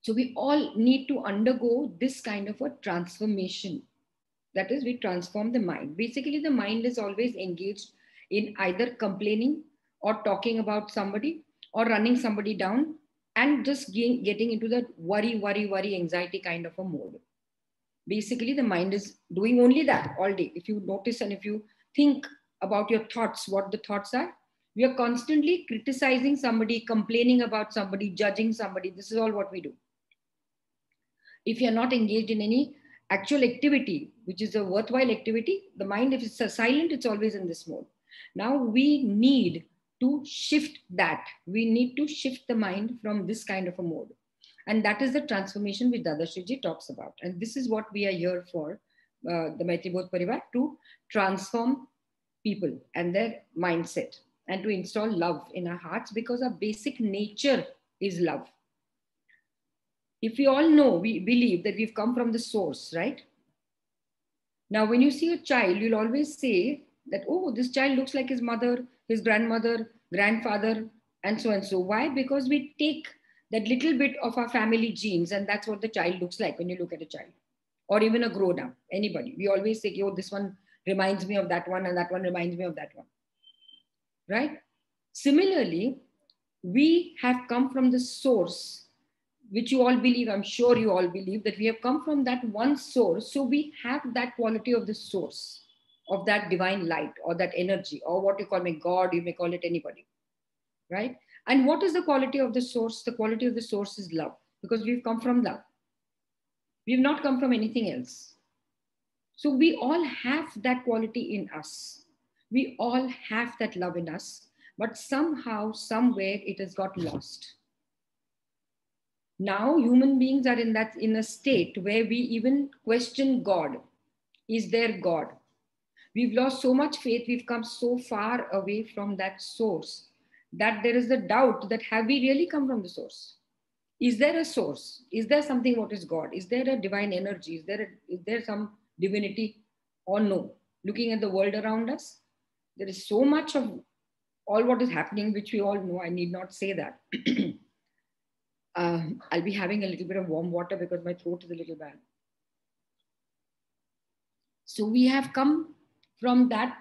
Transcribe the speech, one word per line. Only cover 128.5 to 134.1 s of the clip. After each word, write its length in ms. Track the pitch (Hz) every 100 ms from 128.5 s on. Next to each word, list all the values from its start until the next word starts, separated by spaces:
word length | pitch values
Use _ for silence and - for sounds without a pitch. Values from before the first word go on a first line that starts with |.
away 300 | 196 190 208
from 340 | 220 - 202 190
that 240 | 190 196
source 640 | - - 226 165 - - _ _ _ _ _
that 280 | 165 208 214
there 120 | 226 240
is 140 | 233
the 80 | 254
doubt 500 | 180 220 262 - 196
that 120 | 226
have 240 | - 220 226
we 160 | 277
really 240 | 254 277 339
come 180 | 302 269
from 160 | 240
the 60 | 180
source? 480 | - - - - _ _ _ _ _ _ _
Is 200 | 247